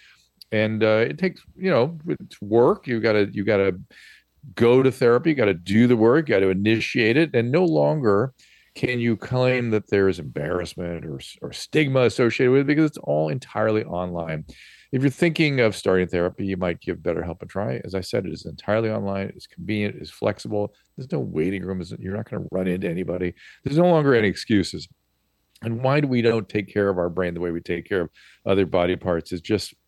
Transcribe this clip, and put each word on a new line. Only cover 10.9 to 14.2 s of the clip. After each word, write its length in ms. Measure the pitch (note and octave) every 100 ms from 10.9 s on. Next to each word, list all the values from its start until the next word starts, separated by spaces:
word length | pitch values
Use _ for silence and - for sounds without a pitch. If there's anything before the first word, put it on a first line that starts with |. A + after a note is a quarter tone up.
| E2+
or, 140 | D#2+ C#2 - -
or 100 | -
stigma 500 | - - - D3 C3
associated 500 | A#2+ - A#2+ - B2+
with 80 | C3+
it 40 | C#3
because 180 | D3+ D#3
it's 80 | -
all 300 | - D3 D#3
entirely 560 | C#3 - A2 A2 G#2+
online. 600 | - F2 F2+ F2